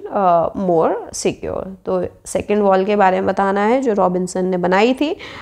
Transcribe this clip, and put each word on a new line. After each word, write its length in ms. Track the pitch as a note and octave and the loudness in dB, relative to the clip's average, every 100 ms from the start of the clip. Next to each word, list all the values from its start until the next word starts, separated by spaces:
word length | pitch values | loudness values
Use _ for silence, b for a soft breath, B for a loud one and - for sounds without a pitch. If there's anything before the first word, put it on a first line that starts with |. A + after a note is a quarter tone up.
| G4+ | -4
अ, 420 | G#3 F#3 E3+ D#3+ - | 0 2 4 2 -2
more 360 | F#3 E3 A#3 A4 F4+ | 0 2 2 -2 -8
secure। 540 | - F#3 - D#2 - F#3+ F#3+ - | -6 -4 -4 -6 -8 -8 -10 -4
तो 200 | F#3 F3 - - | -4 -4 -10 -8
सेकंड 380 | F#3+ - G#3 | -6 -2 2
वॉल 220 | G3 F#3+ G3 | 4 2 2
के 100 | G#3 | 2
बारे 220 | F#3+ F#3 | 2 2
में 100 | G3 | 0
बताना 380 | F#3+ G3 G3+ G#3+ | 0 0 0 2
है 160 | C4+ | 2
जो 120 | C4 | 0
रॉबिन्सन 520 | G3+ F#3 F3+ F3+ F#3 F#3 | 0 0 0 -2 -2 -2
ने 120 | F3+ | 0
बनाई 360 | F3+ F#3+ A#3 | 2 4 2
थी, 240 | C4 - - B B | 2 -2 -4 B B